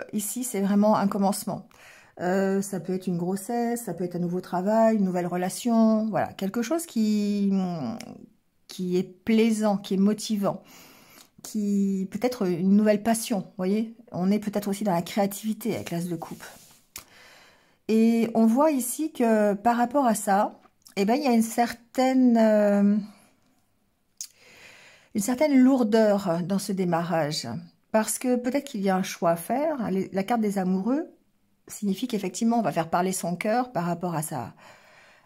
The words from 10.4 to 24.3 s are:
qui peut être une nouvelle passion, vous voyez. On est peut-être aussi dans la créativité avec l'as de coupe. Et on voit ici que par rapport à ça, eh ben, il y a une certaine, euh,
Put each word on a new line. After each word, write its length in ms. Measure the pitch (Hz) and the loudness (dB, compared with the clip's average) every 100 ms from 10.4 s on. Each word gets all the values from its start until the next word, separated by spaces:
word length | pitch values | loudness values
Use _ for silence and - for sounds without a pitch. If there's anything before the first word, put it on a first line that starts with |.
| 190 - - - - - _ - - _ | -2 -4 -12 -20 -20 -20 _ -20 -20 _
qui 640 | - 214 202 202 196 190 190 | -10 -4 -2 0 0 -2 -4
peut 100 | 196 | -4
être 240 | 247 247 185 | -4 -2 -2
une 300 | 165 190 202 | 0 4 4
nouvelle 260 | 214 208 | 4 2
passion, 380 | 226 226 - 202 | 2 -2 -2 -4
vous 120 | - - | -6 -4
voyez. 400 | 185 214 226 - - | -2 0 -2 -8 -12
On 180 | - 185 | -2 0
est 80 | 208 | 0
peut-être 300 | 208 202 202 | 0 -4 -4
aussi 160 | 196 | -2
dans 100 | 214 | 0
la 80 | 170 | 0
créativité 720 | - 226 196 - 220 208 226 | -2 -2 -2 -2 -6 -4 -4
avec 160 | 123 - | -6 -4
l'as 160 | 170 175 | -6 -4
de 80 | 165 | -6
coupe. 280 | - - - - - _ _ - - - - - - _ _ _ - | -8 -14 -18 -20 -20 _ _ -20 -20 -20 -20 -20 -20 _ _ _ 0
Et 420 | 220 226 226 226 | 4 4 4 2
on 120 | 220 226 | 4 4
voit 240 | 233 320 | 4 4
ici 420 | 269 233 - 311 | 2 -2 -4 -6
que 420 | - 226 220 208 | 0 2 4 2
par 220 | 202 233 233 | 2 0 2
rapport 300 | 240 285 247 | 2 2 2
à 80 | |
ça, 440 | 208 - 196 254 - _ _ _ - | 0 2 2 0 -4 _ _ _ -2
eh 80 | |
ben, 100 | 196 | 0
il 80 | 269 | 2
y 60 | 277 | 2
a 40 | |
une 100 | 233 | 2
certaine, 920 | 226 - 233 - _ - 254 262 247 226 | 2 0 -2 -4 _ 0 2 4 6 6
euh, 580 | 220 214 208 202 202 208 202 - _ _ _ _ _ _ _ _ _ - - | 6 6 4 4 4 2 -2 -16 _ _ _ _ _ _ _ _ _ -20 -20